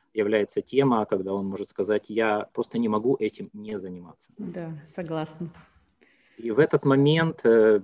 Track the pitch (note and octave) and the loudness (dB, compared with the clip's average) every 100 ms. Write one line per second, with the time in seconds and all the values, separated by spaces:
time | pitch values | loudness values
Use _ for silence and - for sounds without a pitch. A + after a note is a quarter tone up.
0 | _ A2 G#2 G#2+ G2+ - - B2+ C#3 A#2 | _ -4 0 0 -2 -6 -4 0 2 0
1 | G#2 F#2+ F#2+ G2 G2 F#2+ G2+ - G2 G#2+ | 0 -4 -4 -6 -6 -8 -10 -6 -4 -4
2 | - A2 A2 G#2 - - A#2 A#2 A#2 G#2+ | -4 -2 -2 -2 -6 -8 -6 -4 -2 -2
3 | A#2+ - G#2+ - G2 G#2 G#2+ G#2 F#2 F2+ | -2 -2 -4 -6 -16 -14 -12 -10 -10 -14
4 | F2 - _ - G3 F3 E3 D3+ - - | -16 -20 _ -16 -12 -10 -12 -14 -16 -12
5 | E3 D#3+ D#3 - E3 - _ _ _ _ | -8 -8 -8 -10 -14 -14 _ _ _ _
6 | _ _ _ - A#2 A2 D#3+ - C#3 C3+ | _ _ _ -10 0 2 4 2 4 4
7 | C#3+ D#3+ D#3+ - A#2 A2+ A2 G#2 | 4 4 0 0 4 6 6 4